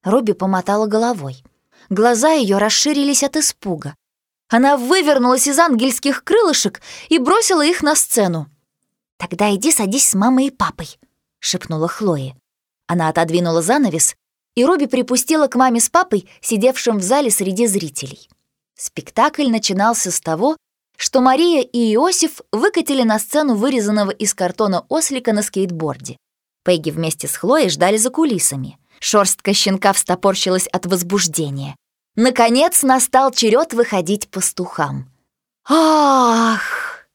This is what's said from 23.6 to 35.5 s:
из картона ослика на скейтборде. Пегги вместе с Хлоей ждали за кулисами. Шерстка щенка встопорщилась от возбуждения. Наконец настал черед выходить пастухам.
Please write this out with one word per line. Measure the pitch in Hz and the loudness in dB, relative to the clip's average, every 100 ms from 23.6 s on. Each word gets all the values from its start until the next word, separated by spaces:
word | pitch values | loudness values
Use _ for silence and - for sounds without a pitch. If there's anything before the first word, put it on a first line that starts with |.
| 247 269 208 214 196 | 0 0 0 0 -2
из | - 208 | -2 -6
картона | - 180 - 214 180 - | -2 -4 -2 -2 -2 -2
ослика | 302 320 262 247 | -4 -2 -4 -2
на | 214 | -2
скейтборде. | 208 196 190 165 156 131 - - _ _ _ _ | -2 -4 -4 -4 -6 -8 -12 -18 _ _ _ _
Пегги | - 175 156 | -2 0 -2
вместе | 151 160 - 143 | -4 -6 -6 -8
с | - | -6
Хлоей | 185 302 202 | 0 2 2
ждали | 147 180 214 | 2 0 2
за | 240 | 0
кулисами. | 247 311 196 - 139 131 - _ _ | 0 0 0 -2 -4 -10 -14 _ _
Шерстка | - 214 190 - - | 0 2 2 -2 -2
щенка | 202 - 190 202 | 0 0 2 0
встопорщилась | 196 - 180 196 190 190 185 - | 0 -2 0 0 0 0 -2 -2
от | 185 180 | -4 -2
возбуждения. | 185 175 196 170 160 151 139 139 139 _ _ _ - | -4 -2 -2 -2 -4 -6 -8 -10 -14 _ _ _ 0
Наконец | 247 247 233 247 330 - | 0 4 2 4 2 2
настал | 262 262 254 254 269 | 2 2 4 2 2
черед | 262 226 233 320 | 2 2 2 2
выходить | 233 240 196 165 208 - | 0 0 0 -2 -4 -4
пастухам. | 190 - - 180 - 147 135 127 _ _ _ _ | -6 -6 -6 -10 -6 -6 -6 -12 _ _ _ _